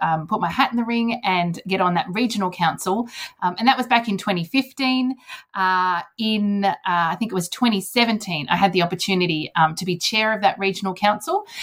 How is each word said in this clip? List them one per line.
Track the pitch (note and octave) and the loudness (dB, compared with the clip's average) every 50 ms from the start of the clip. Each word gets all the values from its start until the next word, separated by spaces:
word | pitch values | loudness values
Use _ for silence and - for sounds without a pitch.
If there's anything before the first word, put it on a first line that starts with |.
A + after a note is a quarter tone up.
| - | 0
um, | E3 D#3+ D#3+ D#3 | 0 0 -2 -2
put | D#3+ - F3+ | -2 -2 -2
my | F3 E3+ | -2 -2
hat | E3+ A#3 C4+ - A#3 | 0 0 0 2 0
in | |
the | A#3 A#3 | 0 -2
ring | A#3 A#3 A#3 A#3 A#3 A#3 A#3+ - | 0 0 0 0 0 -2 -2 -2
and | G3+ F#3 F3+ F3 F3 E3+ - - F#3 | 0 2 2 2 0 -2 -4 -4 -2
get | A#3 - | 0 0
on | F#3+ F3+ F3 | 2 2 2
that | F3 - F3 | 0 -2 -2
regional | F3 A3 B3 A#3 - G#3 G3 F3+ | -2 -2 -2 0 0 -2 -2 -2
council. | - - F3+ D#3+ D3+ - - F#3+ F#3 A3 A#3+ A#3 - - - - - _ | -2 0 0 0 0 -2 -2 -2 -2 -2 -2 -4 -8 -14 -14 -14 -8 _
Um, | - F3+ F#3 - | -4 -4 -2 2
and | A3 B3 | 4 4
that | C4 B3 | 4 4
was | B3 | 2
back | A#3+ B3 A#3+ A#3 A#3 | 0 0 0 2 0
in | G3+ F#3+ | -2 -2
twenty | - - F#3+ F3 E3+ | -2 -2 -2 -2 -2
fifteen. | - - C4+ C4 C4 - - C4+ B3+ C4 B3+ B3+ B3+ C4 B3 _ - - - - _ - | -2 0 0 0 -2 -4 -2 -2 0 0 0 0 -2 -4 -6 _ -16 -18 -18 -16 _ -4
Uh, | G3+ F#3+ F#3 F#3 F#3 F3+ F#3 F3+ E3+ - - _ - | -2 0 2 2 2 2 2 0 -2 -4 -6 _ -4
in, | A3+ A3 G#3+ G#3+ G#3 G3+ G3+ G3+ G3 | -2 0 0 2 2 0 0 2 2
uh, | G3 - - - | 0 0 -2 -2
I | F#3+ F3 F3 E3+ D#3+ F3 | -2 0 0 0 0 0
think | F3 A#3 A3 | -2 -4 -2
it | F#3+ | -2
was | F#3 E3+ - | -2 -4 -4
twenty | - - B3 A#3+ A3 F#3+ | -2 0 2 2 2 2
seventeen, | F#3+ - - A#3+ A#3 A#3 A3+ G#3+ - - E3+ D3+ D3 - | -2 -2 0 2 2 2 2 0 -2 -4 -4 -4 -2 0
I | F3 | 2
had | F3 G3 G3 F3 | 4 4 4 4
the | F3+ | 4
opportunity, | E3+ E3+ F3+ F3 - - F#3+ F3+ F3+ E3+ D#3+ D#3 D3+ - - | 2 2 0 -2 -2 0 2 2 2 2 0 -2 -4 -2 0
um, | F3 D#3+ D#3 D#3+ | 2 2 2 2
to | - F3+ | -2 -4
be | F#3 F3 E3+ | -4 -4 -2
chair | - - - G#3+ A3 G#3+ A3 | -2 -2 0 0 2 2 2
of | G#3+ | 2
that | G#3 F3 - - | 2 0 0 2
regional | G3 G3 F#3+ - G3+ F#3+ F3+ | 0 -2 -2 -2 -4 -6 -2
council. | - - G#3 G#3+ - - - E4+ G4+ G#4 - - - | 0 2 2 2 0 -2 -2 -2 -2 -2 -4 -10 -14